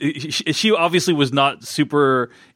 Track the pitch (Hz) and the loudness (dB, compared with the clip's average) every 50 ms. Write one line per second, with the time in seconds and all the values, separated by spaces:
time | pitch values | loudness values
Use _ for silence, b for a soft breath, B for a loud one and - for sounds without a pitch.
0 | 139 147 151 139 120 - - - - 160 151 - - 220 214 170 165 175 170 180 | -4 -4 -4 -4 -8 -6 -6 -4 -4 -4 -2 0 2 2 2 2 2 2 2 2
1 | - - 170 147 143 127 123 139 139 139 135 - - - - - 147 - 147 147 | 2 2 2 2 2 0 2 0 0 0 -2 -6 -12 -10 -4 -4 -2 0 2 2
2 | 143 135 131 127 120 117 B B B B B | 2 2 2 0 -2 -4 B B B B B